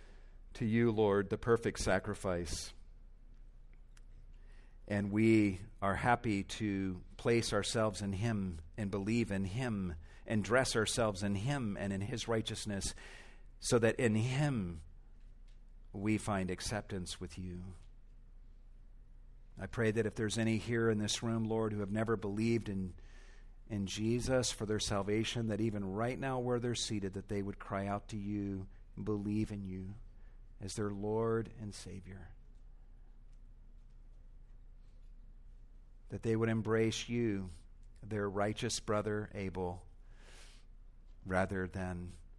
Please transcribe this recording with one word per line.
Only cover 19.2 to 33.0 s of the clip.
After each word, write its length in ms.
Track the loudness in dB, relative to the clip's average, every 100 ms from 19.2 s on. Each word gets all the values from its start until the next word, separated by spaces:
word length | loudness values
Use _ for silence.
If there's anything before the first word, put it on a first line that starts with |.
| -18 -18 -16 -10
I 60 | -6
pray 240 | 2 4
that 160 | 4 2
if 80 |
there's 240 | 2 0 4
any 200 | 4 4
here 320 | 2 4 6
in 80 | 4
this 240 | 2 0
room, 220 | 0 2
Lord, 280 | 2 2 2
who 80 | 0
have 100 | 0
never 260 | 2 4 2
believed 520 | 2 2 4 4 2
in, 260 | -2 -2 -6 -14 -16 -16 -16 -16 -16 -6
in 180 | -2 -2
Jesus 680 | 0 2 2 4 4 2
for 140 | 0 0
their 120 | 0
salvation, 720 | 2 2 4 2 2 0 0
that 120 | 2
even 340 | 2 0 -2
right 240 | 0 0 0
now 200 | -2 0
where 220 | 2 2
they're 140 | 2
seated, 400 | 0 0 0 0
that 140 | -4 -2
they 140 | -2
would 160 | -2 -4
cry 280 | -2 0 0
out 220 | -2 -2
to 80 | -4
you 500 | -2 0 0 -2 -6 -12 -12
and 100 | -6
believe 460 | -2 0 2 2 2
in 140 | -2
you 300 | -6 -6 -6 -10 -14 -16 -16 -16 -18 -10
as 140 | -6
their 160 | -2 -2
Lord 600 | 0 0 2 4 2 0 -6
and 140 | -8
Savior. 540 | -8 -10 -10 -12 -12 -14 -14 -16 -16 -16 -16 -18 -18